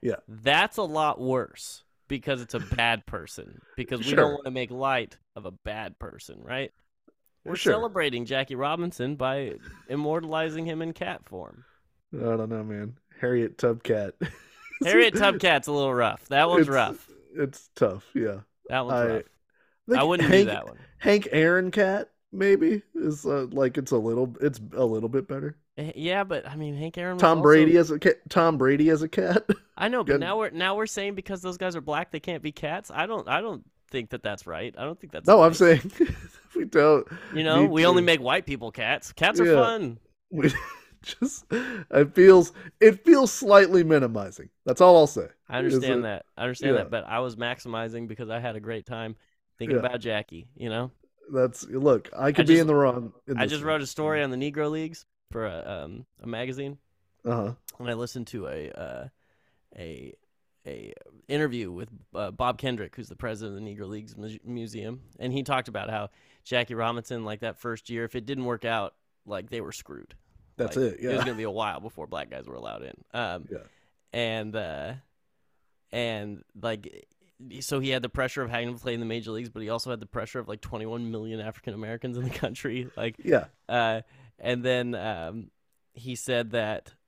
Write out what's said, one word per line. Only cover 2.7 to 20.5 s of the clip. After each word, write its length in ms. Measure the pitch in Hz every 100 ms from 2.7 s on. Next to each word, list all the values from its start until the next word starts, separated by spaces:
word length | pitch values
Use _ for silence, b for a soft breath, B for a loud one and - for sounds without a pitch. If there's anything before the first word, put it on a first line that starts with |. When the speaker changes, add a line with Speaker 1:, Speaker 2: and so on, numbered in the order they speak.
| -
Speaker 2:
bad 300 | 117 113 -
person, 540 | 107 80 - - - _ -
because 240 | 123 123
we 60 | 113
Speaker 1:
Sure. 100 | -
Speaker 2:
don't 160 | 147
wanna 180 | 143 139
make 180 | 127 123
light 460 | 123 135 131 113 - _ -
of 100 | 95
a 60 |
bad 460 | 95 - 107 104 -
person, 400 | 90 - - 52
right? 280 | 60 131 139 _ _ _ _ _ _ _
We're 120 | - 175
Speaker 1:
Sure. 180 | -
Speaker 2:
celebrating 520 | 214 226 190 151 120 120
Jackie 300 | 135 135 131
Robinson 600 | 139 165 170 - 127 147
by 400 | 131 135 131 65 - - _
immortalizing 800 | 139 147 160 165 160 160 156 165
him 160 | 160
in 100 | 165
cat 320 | 160 185 180 -
form. 400 | 92 85 50 123 _ _ _ _
Speaker 1:
I 60 | 143 117 113
don't 120 | 113
know, 140 | 110
man. 340 | 107 104 107 123 _ -
Harriet 380 | 127 123 113 -
Tubcat. 560 | 123 117 - 107 101 -
<laughs> 640 | - - _ _ - -
Speaker 2:
Harriet 320 | 175 214 233 208
Tubcat's 520 | 202 190 190 151 127
a 40 |
little 220 | 147 139
rough. 340 | 123 113 - -
That 200 | 139 165
one's 120 | 175
Speaker 1:
It's, 80 | 147
Speaker 2:
rough. 400 | 135 110 - - - _ 156
Speaker 1:
it's 340 | 139 135 _ -
tough, 300 | 113 95 -
yeah. 280 | 135 110 98 101 _ -
Speaker 2:
That 160 | 127 123
one's 80 | 123
Speaker 1:
I, 100 | 120
Speaker 2:
rough. 160 | 110 - _ _ _ _ _ -
Speaker 1:
think 120 | 254
Speaker 2:
I 40 |
wouldn't 260 | 147 175 160
Speaker 1:
Hank, 180 | 185
Speaker 2:
do 40 | 208